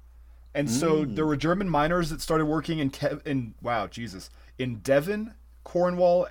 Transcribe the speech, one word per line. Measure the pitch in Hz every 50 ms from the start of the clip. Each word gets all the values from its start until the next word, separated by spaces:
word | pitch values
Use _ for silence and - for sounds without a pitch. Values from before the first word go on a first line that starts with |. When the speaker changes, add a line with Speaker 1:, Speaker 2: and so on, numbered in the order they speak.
| - - - - - - - - - - -
Speaker 1:
And | 147 143 -
so | 113 131 151 165 156 156 151
Speaker 2:
Mm. | 135 104
Speaker 1:
there | 151 156
were | 156 151
German | 139 139 160 175 190 202 185
miners | 160 147 147 160 175 180 170 151
that | 160 139 -
started | - 165 160 156
working | 151 156 160 143 - 165 160
in | 143 135
Kev-, | - - 147 143 - - -
in, | 156 143 135 120 110 - -
wow, | - 117 120 113 101 92
Jesus, | - - 117 107 90 92 - - - - - - - -
in | 127 123 120
Devon, | 104 92 135 135 143 147 185 208 214 220 233 - - - - - - -
Cornwall, | - - 175 180 180 180 180 180 175 175 180 175 -